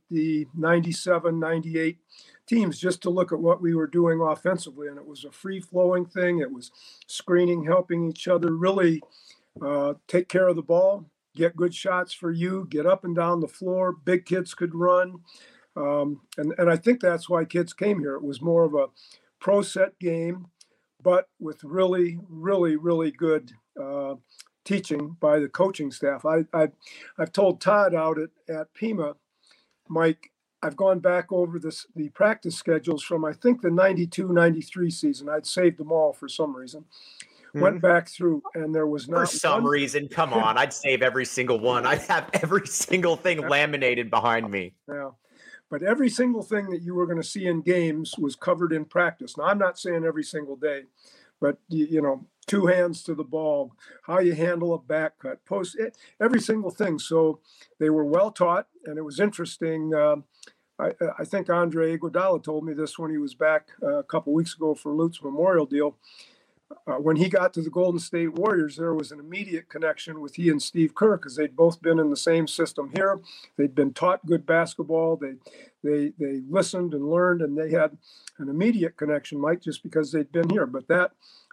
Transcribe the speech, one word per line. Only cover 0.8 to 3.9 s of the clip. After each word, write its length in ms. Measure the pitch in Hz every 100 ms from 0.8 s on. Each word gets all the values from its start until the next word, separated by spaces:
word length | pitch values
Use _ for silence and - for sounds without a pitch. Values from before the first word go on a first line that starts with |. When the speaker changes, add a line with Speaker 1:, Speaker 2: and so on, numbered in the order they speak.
| 170 170 180 170 170 165
Speaker 1:
ninety-eight 600 | 160 165 165 160 160 170 _ - - _ -
teams 320 | 233 185 -
just 200 | 180 180
to 80 | 185
look 200 | 180 180
at 80 | 160
what 240 | 165 180
we 120 | 170
were 120 | 165
doing 340 | 151